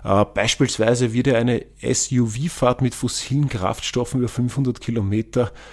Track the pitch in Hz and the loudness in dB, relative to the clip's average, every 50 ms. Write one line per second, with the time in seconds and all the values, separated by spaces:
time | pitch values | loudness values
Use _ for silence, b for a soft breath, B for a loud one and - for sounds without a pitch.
0 | - 104 98 101 104 - - 101 - - - - 143 123 - - 110 113 123 120 | -2 0 2 2 2 2 0 0 0 0 2 0 0 2 4 4 4 4 4 2
1 | 127 113 110 123 120 139 127 113 117 123 120 110 - - - - - 120 120 - | 2 0 0 0 2 2 2 2 2 2 0 0 -4 -8 -14 -6 -4 -2 -2 -2
2 | - - 127 123 120 110 107 123 147 175 - - 131 123 123 - 131 123 - - | -2 0 0 0 2 0 -2 -4 -4 -6 -2 0 2 2 2 2 0 -2 -2 -2
3 | - 120 - - - - 131 143 147 131 - 101 92 98 110 - - - - 123 | -4 -4 -4 -6 -4 -2 0 0 0 0 0 -2 -2 -2 -4 -4 -6 -4 -2 -2
4 | 120 - - 131 123 110 - - 123 123 - 139 139 123 117 - - - 127 117 | -2 -2 -2 -2 -2 -2 -2 -2 -2 -2 -2 -2 -2 -2 -2 -4 -4 -4 -2 -2
5 | 101 98 104 110 110 - - 123 120 - B B B B | 0 0 0 -2 -2 -2 -2 -2 -2 -2 B B B B